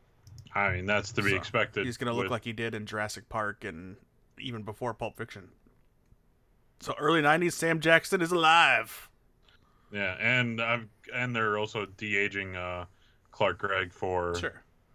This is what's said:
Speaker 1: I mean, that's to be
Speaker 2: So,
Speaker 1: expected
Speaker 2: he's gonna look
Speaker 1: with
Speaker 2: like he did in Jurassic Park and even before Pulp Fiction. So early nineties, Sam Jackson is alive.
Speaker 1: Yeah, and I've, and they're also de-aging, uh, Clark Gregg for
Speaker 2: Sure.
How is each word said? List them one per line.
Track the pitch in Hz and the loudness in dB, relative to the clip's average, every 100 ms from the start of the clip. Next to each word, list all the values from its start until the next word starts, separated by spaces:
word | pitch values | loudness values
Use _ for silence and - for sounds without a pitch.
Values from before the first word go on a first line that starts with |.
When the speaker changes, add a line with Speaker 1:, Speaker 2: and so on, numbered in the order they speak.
| _ _ - - - 101 | _ _ -20 -20 -6 0
Speaker 1:
I | 101 | 2
mean, | 92 95 | 2 2
that's | 104 101 | 0 0
to | - | 0
be | 101 | 0
Speaker 2:
So, | 95 | 0
Speaker 1:
expected | - 117 101 104 110 | 0 0 0 -2 -4
Speaker 2:
he's | 117 | -4
gonna | 123 | -2
look | 117 | -2
Speaker 1:
with | 120 | -2
Speaker 2:
like | 117 117 | -4 -4
he | |
did | 107 117 | -6 -4
in | 110 107 | -6 -6
Jurassic | 107 107 - - | -4 -4 -6 -8
Park | 113 104 104 | -4 -4 -6
and | 107 82 92 98 _ _ _ - | -10 -10 -14 -16 _ _ _ -14
even | 127 117 | -10 -8
before | 107 107 123 110 | -10 -6 -6 -6
Pulp | 113 - | -8 -8
Fiction. | 117 104 92 - _ _ _ _ _ - _ _ _ _ _ - | -12 -14 -18 -20 _ _ _ _ _ -20 _ _ _ _ _ -14
So | - - | -10 -2
early | 151 165 | 2 4
nineties, | 147 160 175 | 6 4 2
Sam | - 165 165 | 0 0 2
Jackson | 160 165 - 190 | 6 4 4 0
is | 165 | 2
alive. | 175 160 165 151 120 110 - - _ _ _ _ _ _ _ _ | 4 6 8 8 4 0 -10 -18 _ _ _ _ _ _ _ _
Speaker 1:
Yeah, | 101 95 90 | -4 -4 -2
and | 110 127 120 113 | 0 2 0 -2
I've, | 117 120 113 _ - | 0 -2 -4 _ -10
and | 123 123 120 | -4 -2 0
they're | 110 104 | 2 0
also | 107 110 98 | -2 -4 -6
de-aging, | 95 107 101 101 98 95 92 | -8 -2 0 0 -2 -6 -6
uh, | 90 90 87 _ _ _ _ | -6 -6 -10 _ _ _ _
Clark | - 101 90 | 0 0 2
Gregg | 101 95 92 | -2 -2 -2
for | - 95 90 87 87 | -6 -4 -2 -2 -2
Speaker 2:
Sure. | - - - _ _ | -4 -8 -18 _ _